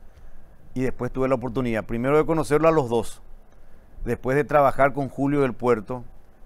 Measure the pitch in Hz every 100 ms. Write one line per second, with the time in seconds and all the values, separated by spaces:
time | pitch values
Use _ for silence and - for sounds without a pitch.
0 | - - - - - - - 127 127 -
1 | 123 127 131 131 127 117 123 110 90 117
2 | 127 151 151 160 123 147 160 160 127 117
3 | 104 - - - - - - - - -
4 | 110 120 123 139 139 147 139 - 139 147
5 | 131 - 139 147 135 113 120 117 98 127
6 | 123 - - -